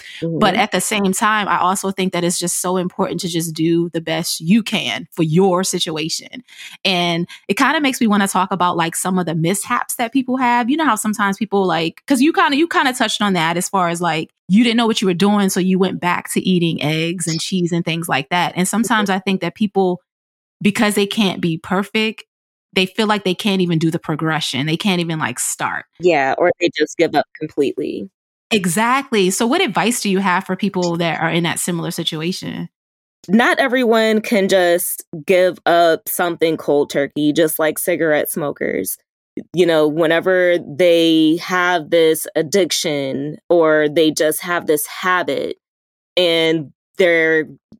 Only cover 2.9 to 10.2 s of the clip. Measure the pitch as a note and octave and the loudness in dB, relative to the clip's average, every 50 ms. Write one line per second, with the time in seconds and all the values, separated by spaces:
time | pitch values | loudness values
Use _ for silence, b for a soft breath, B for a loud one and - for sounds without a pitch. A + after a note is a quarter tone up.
2.9 | - - F#3+ - - F3 - E3+ E3+ E3+ D#3+ E3+ D#3+ D#3+ D#3+ E3 E3+ E3+ E3+ F3 | -4 -4 -4 -4 -4 -4 -6 -4 -4 -4 -4 -4 -4 -2 0 2 2 2 0 0
3.9 | - E3 E3 D#3+ D#3+ D#3+ E3 - - - D#3+ E3 G3+ A#3 G#3 - A3 F3+ D3 A#2+ | -4 -6 -6 -4 -4 -4 -4 -6 -6 -4 0 2 2 2 2 0 -2 -2 -2 -2
4.9 | G#2 B2+ - - - - E3+ D#3+ D3+ F3+ F#3+ G3 F3 F3 F#3 - - F3+ - F3+ | -6 -6 -8 -8 -4 -2 0 2 4 4 4 4 2 0 0 -2 -2 -4 -4 -4
5.9 | D#3+ D#3 D3+ E3 - - - - - - - B B B B B B B B G3 | -6 -6 -6 -6 -6 -8 -10 -12 -18 -18 -20 B B B B B B B B 0
6.9 | F#3+ F3 F3 F3 E3+ E3 F3 B B B B B A#3+ - C4+ B3 D4 D#4+ D4+ C4 | 0 2 0 0 0 -2 -2 B B B B B 0 2 2 2 2 2 0 0
7.9 | B3+ - B3+ A3+ G#3 G3+ G3 F#3+ - G3 F#3 F#3 G3 F3 F3+ F3+ F3 E3+ E3 E3 | 0 0 2 2 2 2 2 2 2 0 0 0 0 0 0 0 0 0 -2 -2
8.9 | F3 - - F3+ F#3 F#3 F3+ E3 D#3 E3 D#3+ E3 G3+ G3+ - - B3 A#3+ - - | -4 -4 -4 -2 0 0 0 0 -2 0 0 0 0 -2 -2 -4 -4 -4 -4 -6
9.9 | - - B3 A3+ - C4+ | -6 -6 -4 -2 -2 -2